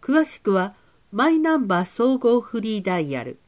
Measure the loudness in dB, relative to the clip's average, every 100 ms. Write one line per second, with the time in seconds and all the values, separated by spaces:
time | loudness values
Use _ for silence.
0 | 2 2 2 -2 -2 0 0 -8 _ _
1 | _ -2 2 2 2 0 2 0 -2 0
2 | 0 2 2 2 0 -6 -4 -4 -2 -2
3 | -4 -6 -8 -14